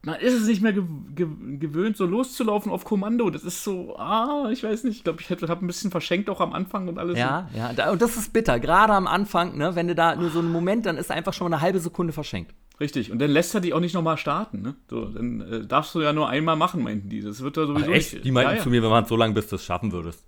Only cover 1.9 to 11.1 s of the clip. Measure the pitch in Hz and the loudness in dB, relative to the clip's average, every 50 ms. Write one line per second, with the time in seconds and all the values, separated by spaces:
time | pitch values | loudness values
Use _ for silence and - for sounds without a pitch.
1.9 | 208 - 190 175 180 226 262 254 - - 247 220 208 208 208 208 - 190 - - | 0 0 0 0 2 0 -2 -2 -2 -2 0 0 0 0 0 -2 -4 -4 -2 0
2.9 | 220 196 190 208 233 240 240 190 - - - 180 175 - - 214 196 180 175 - | 0 0 0 0 0 2 2 0 0 -2 -8 -8 -8 -6 -4 -4 -4 -4 -6 -10
3.9 | - - 107 147 202 226 226 269 294 294 285 214 220 - - 220 214 220 - 254 | -10 -10 -4 0 0 0 2 2 0 0 0 0 -2 -2 -2 -4 -4 -2 -2 -4
4.9 | 214 - - 170 160 165 - - 180 175 - 160 170 170 190 175 175 - - 202 | -4 -2 -4 -4 -4 -4 -4 -6 -4 -4 -2 -4 -2 -2 -4 -6 -6 -4 -6 -4
5.9 | - 175 - - 175 180 202 208 196 - 185 - - - 190 185 - 202 185 180 | -4 -2 -2 0 0 0 0 -2 -2 -2 -2 -2 -2 -4 -4 -4 -4 -6 -6 -6
6.9 | 170 180 - 170 175 120 120 127 139 165 185 151 120 110 113 120 120 - - 151 | -6 -6 -4 -2 0 0 0 0 0 -2 -4 -6 -6 -6 -6 -4 -2 0 2 2
7.9 | 196 170 190 165 - 117 104 - - 226 220 - 127 120 113 143 165 185 214 220 | 4 4 2 2 2 -2 -8 0 0 0 2 2 2 2 2 4 6 8 8 8
8.9 | 214 196 185 - - 185 202 202 - 180 175 180 - 139 143 175 180 170 170 175 | 6 4 4 2 0 0 0 2 2 0 0 0 0 -2 -2 0 0 0 0 0
9.9 | 175 165 165 165 151 151 175 170 156 170 170 165 170 170 170 180 202 240 214 196 | 2 4 4 4 4 2 0 0 0 0 0 2 0 0 2 2 0 0 0 -2
10.9 | 165 - 175 - | -2 -2 -4 -4